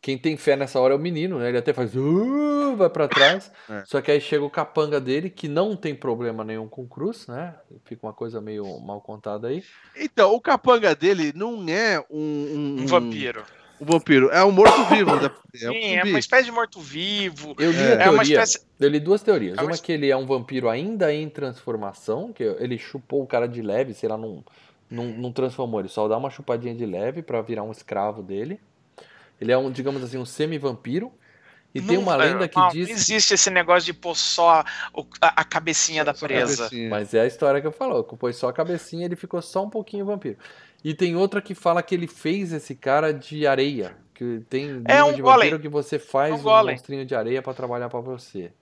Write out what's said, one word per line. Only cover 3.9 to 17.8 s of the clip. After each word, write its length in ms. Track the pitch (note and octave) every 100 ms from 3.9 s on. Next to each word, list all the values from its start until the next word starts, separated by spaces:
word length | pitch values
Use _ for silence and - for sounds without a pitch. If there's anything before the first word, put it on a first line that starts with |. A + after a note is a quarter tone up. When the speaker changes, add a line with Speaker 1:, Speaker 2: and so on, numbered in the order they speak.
| C#3
Speaker 1:
que 100 | C3+
aí 100 | D3
chega 220 | - D3+
o 60 | C#3+
capanga 480 | - D3+ - D3+ D3
dele, 280 | B2+ C#3 F3+
que 160 | F3+ D3+
não 280 | D3 G3+ G3+
tem 200 | D#3+ C#3
problema 480 | C3+ A#2 A#2+ A2+
nenhum 240 | A2 A2 A2
com 200 | - B2
cruz, 380 | - F3 A3+ -
né? 280 | B2 F3 D#3+ _ - _
Fica 200 | A2+ A2+
uma 80 |
coisa 260 | G#2 A#2 A2+
meio 380 | G#2+ G#2+ G2 D2
mal 200 | C#2+ G2+
contada 460 | - G#2+ G#2+ G#2 A#2
aí. 160 | D3+ - - - -
Speaker 2:
Então, 360 | D4+ - -
o 60 | B3+
capanga 520 | - C4+ B3 B3 G3+
dele 380 | D3 E3 G3 D3+ D3+
não 300 | A3 A3+ E3+
é 360 | F3 A3+ F3 -
um, 80 | D3+
um, 560 | D3+ D3 D3 D3 D3 C#3
Speaker 3:
Um 40 |
Speaker 2:
um 20 | C3+
Speaker 3:
vampiro. 580 | B2+ A#2+ A2 B2 A2+ G#2 - _ _
Speaker 2:
um 40 | D3
vampiro. 440 | E3 - C#3 C3
É 140 | E3+
um 80 | G3
morto-vivo, 640 | F#3+ A3 - A#3 A3+ F#3 C#3
né? 160 | C#3 - _ A#2+
É 60 | A#2
um 40 |
Speaker 3:
Sim, 220 | A3+ A3 F3+
é 20 |
Speaker 2:
zumbi. 100 | G3
Speaker 3:
uma 80 | E3+
espécie 260 | - B3+ A#3+
de 60 |
morto-vivo. 1040 | A#3 A3+ G3 D3 D3 F#3+ G#3 G3 D3 D3+ C3+
Speaker 1:
Eu 140 | D#3+
li 60 |
Speaker 2:
É. 20 | E3+